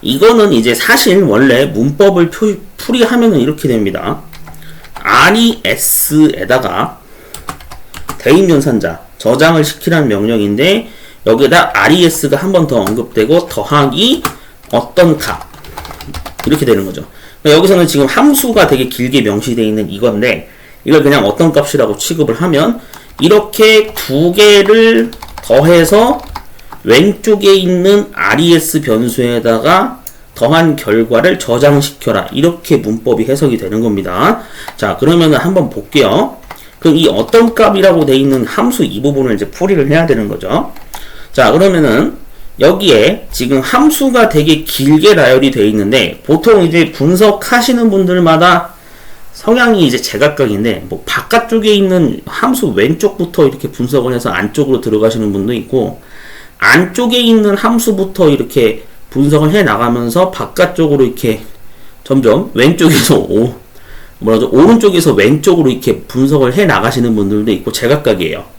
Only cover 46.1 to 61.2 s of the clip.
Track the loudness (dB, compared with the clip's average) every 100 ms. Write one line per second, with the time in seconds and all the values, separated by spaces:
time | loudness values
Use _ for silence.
46.1 | -6 -2 0 4 4 4 2 0 0 0
47.1 | 2 2 2 -2 -2 0 0 2 2 0
48.1 | 2 2 4 4 2 -2 -16 -20 -20 -20
49.1 | -18 -16 -10 -2 0 2 2 2 0 -6
50.1 | -2 -2 0 -2 -2 -2 -4 -8 -12 -8
51.1 | -8 -2 -4 0 -2 2 2 2 2 0
52.1 | -2 -10 -6 -4 -2 -2 0 0 0 -2
53.1 | -2 -8 0 0 0 -12 -6 -2 -2 -2
54.1 | -4 -4 -4 -4 -4 -2 -2 0 0 0
55.1 | 0 -4 -2 -4 -4 -4 -4 -4 -8 -18
56.1 | -20 -20 -20 -20 -4 2 2 0 -2 -2
57.1 | 0 2 2 2 0 0 0 0 -2 -4
58.1 | 0 2 2 -2 0 0 -2 -12 -20 -10
59.1 | -2 2 2 2 2 0 0 -2 -2 -2
60.1 | -2 -2 -4 -10 -2 -2 0 0 2 0
61.1 | -2